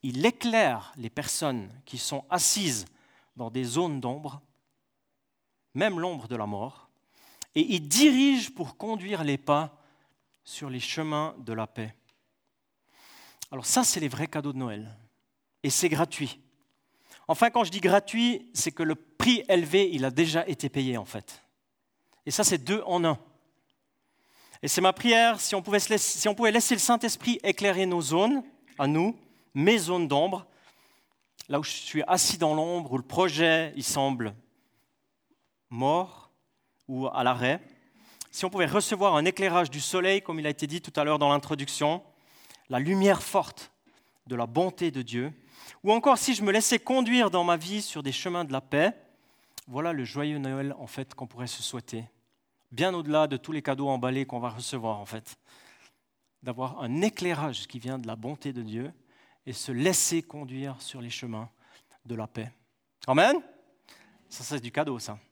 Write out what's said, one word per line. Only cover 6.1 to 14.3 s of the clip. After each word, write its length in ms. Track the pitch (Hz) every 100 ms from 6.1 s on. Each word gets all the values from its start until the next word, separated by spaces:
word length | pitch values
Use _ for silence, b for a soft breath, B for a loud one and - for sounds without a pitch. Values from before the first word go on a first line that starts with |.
| 160 113
de 80 | 120
la 100 | 104
mort, 420 | 104 117 - - _ B B B B B -
et 180 | 165
il 140 | 190 147
dirige 640 | 185 302 254 277 262 220
pour 240 | - 151 -
conduire 460 | 208 220 180 202
les 160 | 151 139
pas 420 | - 147 156 b b b b b _ _
sur 260 | - - 147
les 120 | 127
chemins 520 | - - 156 151 156 -
de 140 | 117
la 120 | 113 110
paix. 300 | - 110 - _ _ _ _ _ _ _ _ B B B B B B -
Alors 160 | 135 -
ça, 180 | -
c'est 180 | 247 -
les 80 | 151
vrais 180 | 120
cadeaux 260 | 160